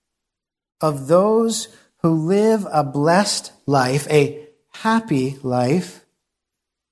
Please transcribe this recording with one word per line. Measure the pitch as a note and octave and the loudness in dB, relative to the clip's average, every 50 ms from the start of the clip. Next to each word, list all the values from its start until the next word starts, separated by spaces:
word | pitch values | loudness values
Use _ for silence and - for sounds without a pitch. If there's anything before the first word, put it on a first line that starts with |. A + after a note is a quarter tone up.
| _ _ _ _ _ _ _ _ _ _ _ _ _ _ _ - | _ _ _ _ _ _ _ _ _ _ _ _ _ _ _ -4
of | - D#3 D3 C#3 C3+ | -4 -4 -4 -4 0
those | C3 E3 F3+ G3 G#3+ A3 A3+ A3+ A3+ A3 - - - - - _ _ _ _ | 2 2 4 4 4 2 0 0 -2 -4 -6 -10 -12 -18 -20 _ _ _ _
who | - E3 E3 D#3+ D#3 | 0 0 2 0 0
live | E3 G3 G3+ G#3+ A3 A3 G#3+ F#3+ D#3+ | 0 0 2 2 2 2 0 -2 -2
a | - D3+ C#3+ | -2 -2 -2
blessed | C3+ C3 C#3+ C#3+ D#3+ E3+ F#3+ G#3 G3+ - - - - - _ _ | -2 -2 0 2 4 4 4 2 0 -2 -8 -10 -14 -20 _ _
life, | - C#3 C3+ B2 B2+ C3 D3 C#3+ - | 0 0 2 2 0 -2 -2 -2 2
a | D3+ D3 C#3+ C3 - - - - _ _ _ _ - | 2 2 2 2 -2 -10 -18 -20 _ _ _ _ -14
happy | - - A3 A3+ A3+ A3+ A3+ D#3+ C3+ B2+ C3+ C3+ C#3 | -6 -2 -2 0 0 0 -2 -2 -2 -2 -4 -6 -8
life, | C#3 C3 B2 B2 B2 B2+ D3+ F#3 F3 - - - _ _ _ _ _ _ _ _ _ _ _ _ _ _ _ _ _ _ | -6 -4 -2 0 0 0 0 -2 -4 -6 -12 -20 _ _ _ _ _ _ _ _ _ _ _ _ _ _ _ _ _ _